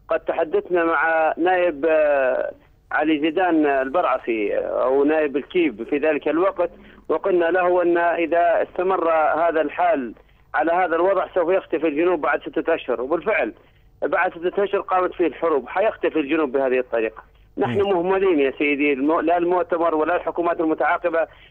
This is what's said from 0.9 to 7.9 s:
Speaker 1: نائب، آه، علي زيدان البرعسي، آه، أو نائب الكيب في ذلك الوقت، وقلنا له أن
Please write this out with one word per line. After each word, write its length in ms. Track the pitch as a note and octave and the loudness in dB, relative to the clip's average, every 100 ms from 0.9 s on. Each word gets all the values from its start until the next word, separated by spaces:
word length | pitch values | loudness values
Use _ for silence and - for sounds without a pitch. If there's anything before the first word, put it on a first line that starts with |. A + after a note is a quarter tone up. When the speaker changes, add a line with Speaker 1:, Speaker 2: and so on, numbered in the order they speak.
| D#3+ D#3+ D#3+ D#3 - | 0 0 2 0 0
Speaker 1:
نائب، 480 | E3+ F#3 F3 D3 D#3+ | 0 2 0 0 2
آه، 600 | D#3 D3+ C#3+ B2+ B2+ - - _ _ _ | 2 4 2 2 0 -4 -8 _ _ _
علي 280 | A#2+ D3+ D3+ | -2 0 0
زيدان 460 | D#3+ D#3+ F3+ E3 D3 | 0 0 2 2 2
البرعسي، 920 | C#3 C3 D#3 D#3+ B2+ - A2+ G2+ G2+ | 0 0 0 0 -2 -2 -2 -2 -2
آه، 260 | F2+ G2 | -2 -2
أو 200 | A#2+ C3+ | 0 2
نائب 340 | C#3+ D#3 D3+ C3+ | 2 2 0 -4
الكيب 460 | B2 F3+ D#3+ G#2+ | -4 -2 -2 -2
في 140 | A2+ C#3+ | -4 -2
ذلك 300 | D#3 D3 D#3 | 0 0 -2
الوقت، 420 | D3+ F#3+ F#3 F3 - - - - | 0 0 0 -4 -6 -20 -20 -4
وقلنا 360 | D#3 G3 F3+ E3 | -2 0 2 2
له 360 | F3+ F3+ F3+ | 2 2 2
أن 160 | F3 | 2